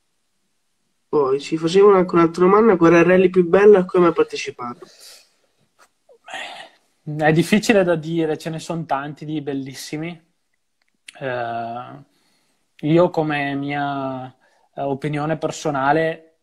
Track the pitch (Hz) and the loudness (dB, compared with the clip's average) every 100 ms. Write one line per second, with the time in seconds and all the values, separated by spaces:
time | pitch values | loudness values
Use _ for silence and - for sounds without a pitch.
0 | _ _ _ _ _ _ _ _ _ _ | _ _ _ _ _ _ _ _ _ _
1 | _ 151 139 139 - 160 160 185 208 190 | _ -2 -2 -2 -6 -6 0 4 6 6
2 | 180 175 165 165 180 208 226 185 165 170 | 4 2 2 2 4 6 4 4 4 4
3 | 165 185 185 185 170 190 208 196 180 185 | 4 4 4 2 2 6 6 6 4 2
4 | 175 160 156 147 139 - 120 120 - _ | 2 2 -2 -4 -10 -10 -12 -12 -18 _
5 | - - _ _ _ _ _ _ _ _ | -20 -20 _ _ _ _ _ _ _ _
6 | _ 480 - - - - - _ _ _ | _ _ -18 -16 -16 -18 -20 _ _ _
7 | 151 151 151 160 165 208 - 202 180 165 | -12 -2 2 2 2 0 2 2 2 -2
8 | 156 165 160 151 160 160 - 165 143 135 | -4 -4 -4 -4 -8 -12 -10 -10 -6 -8
9 | 147 143 151 151 143 139 135 127 - 151 | -8 -14 -10 -8 -8 -10 -10 -14 -12 -10
10 | 165 165 _ _ _ _ _ _ _ _ | -10 -14 _ _ _ _ _ _ _ _
11 | - - 135 123 117 117 117 117 123 139 | -20 -12 -10 -8 -8 -8 -10 -12 -14 -20
12 | 143 _ _ _ _ _ _ _ 151 165 | -20 _ _ _ _ _ _ _ 0 4
13 | 175 165 156 147 139 139 143 143 143 139 | 4 0 -4 -4 -4 -6 -6 -6 -6 -6
14 | 135 131 127 _ _ _ _ - 139 135 | -8 -10 -14 _ _ _ _ -10 -6 -6
15 | 151 147 151 156 151 - 160 139 139 156 | -6 -6 -4 -4 -6 -6 -6 -2 0 0
16 | 160 165 _ _ | 0 -6 _ _